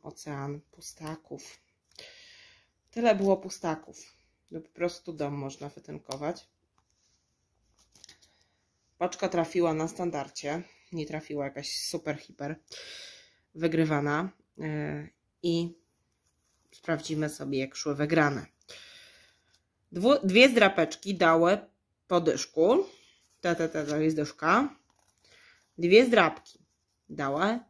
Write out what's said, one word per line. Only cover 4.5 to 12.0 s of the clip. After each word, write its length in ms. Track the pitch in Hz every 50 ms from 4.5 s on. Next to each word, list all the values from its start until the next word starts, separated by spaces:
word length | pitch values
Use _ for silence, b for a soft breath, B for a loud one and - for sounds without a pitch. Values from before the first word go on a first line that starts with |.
że 100 | 165 160
po 80 | 160 -
prostu 440 | _ - 170 175 175 - - - 160
dom 220 | 147 147 143 143
można 340 | 143 139 139 139 - 143 143
wytynkować. 800 | - - - - 147 147 - - - 139 151 156 175 - - _ _ _ _ _ _ _ _ _ _ _ _ _ _ _ _ _ _ _ _ _ _ _ _ _ _ _ _ _ - - - b b b b b b b b b b b b b b _ _ _ _ -
Paczka 300 | 175 180 - - 202 180
trafiła 460 | - 175 165 160 - 180 170 165 156
na 140 | 156 160 165
standardzie, 760 | - - 180 175 156 147 135 - - - - 143 156 170 180 b b b b b b
nie 140 | 165 151
trafiła 380 | 151 156 156 156 - 147 143 139
jakaś 360 | 139 139 139 143 - - - -
super, 320 | - - 160